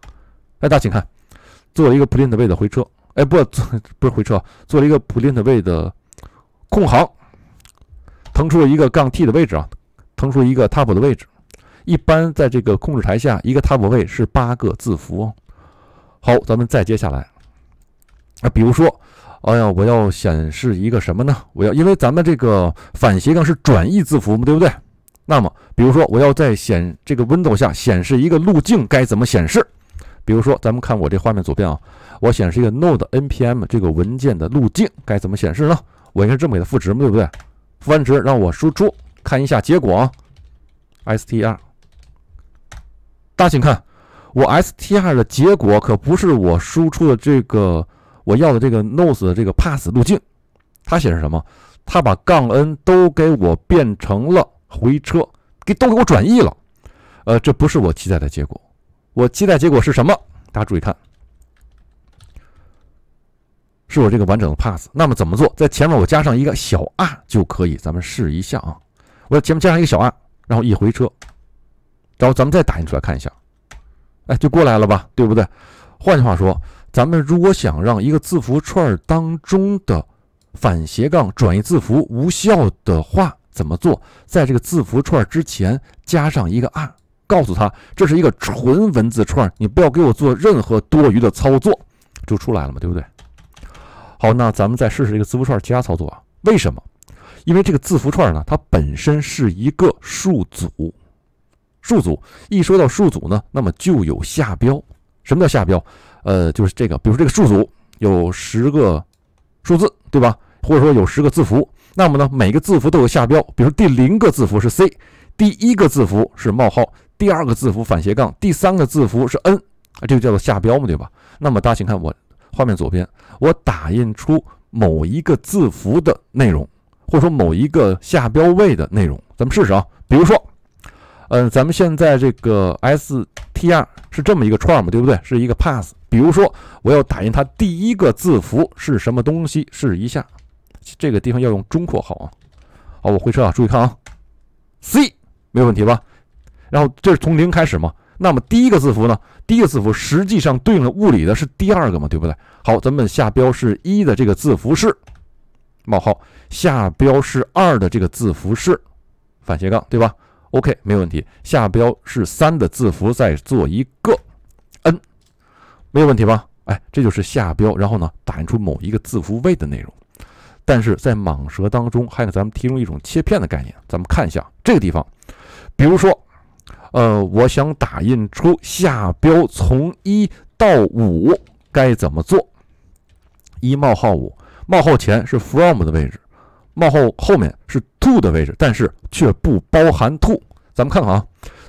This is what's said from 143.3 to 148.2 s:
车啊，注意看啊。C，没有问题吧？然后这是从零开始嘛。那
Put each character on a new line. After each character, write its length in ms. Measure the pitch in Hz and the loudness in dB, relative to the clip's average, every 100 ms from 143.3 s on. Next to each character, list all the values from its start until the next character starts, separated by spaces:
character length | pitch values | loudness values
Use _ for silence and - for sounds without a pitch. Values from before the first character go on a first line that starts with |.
车 120 | 131 | 0
啊， 60 | 104 | 0
注 140 | - | 0
意 20 | 110 | 0
看 140 | 127 | 0
啊。 140 | 120 - - - _ _ _ _ _ _ | -2 -4 -16 -20 _ _ _ _ _ _
C， 320 | - 269 277 - _ _ _ | -2 0 0 -4 _ _ _
没 100 | 120 | 0
有 60 | 120 | 2
问 80 | |
题 100 | 104 | 2
吧？ 160 | 104 117 - _ _ _ _ _ _ | 0 0 -4 _ _ _ _ _ _
然 120 | 143 | -2
后 120 | 143 - | -2 0
这 80 | 196 | 0
是 80 | 170 | 2
从 180 | 160 160 | 2 0
零 140 | 175 | 2
开 160 | 170 160 | 0 -2
始 100 | 82 | -2
嘛。 160 | 80 - _ | -6 -8 _
那 140 | - | -4